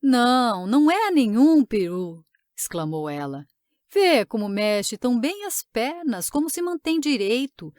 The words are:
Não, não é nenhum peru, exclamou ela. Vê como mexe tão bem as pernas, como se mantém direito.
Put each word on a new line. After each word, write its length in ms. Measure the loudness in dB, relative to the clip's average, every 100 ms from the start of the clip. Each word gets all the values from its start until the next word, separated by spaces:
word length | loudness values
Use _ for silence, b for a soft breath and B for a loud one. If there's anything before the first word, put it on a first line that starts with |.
Não, 640 | 2 4 4 4 2 -2 0
não 240 | 2 4
é 200 | 4 2
nenhum 520 | 2 2 4 6 6
peru, 600 | 4 0 -2 -4 -6 -10 _ _ _ -12
exclamou 520 | -8 -6 -6 -6 -6
ela. 360 | -6 -8 -10 -14 _ _ _ _
Vê 320 | 2 4 4
como 240 | 0 -4 -4
mexe 480 | -2 -2 -2 -4 -4
tão 220 | -2 0
bem 240 | -2 -6
as 180 | -8 -10
pernas, 680 | -8 -6 -4 -4 -6 -4 -4
como 180 | -2 -2
se 140 | -4
mantém 360 | -6 -6 -2 -2
direito. 720 | 0 -2 0 -2 -2 _ -20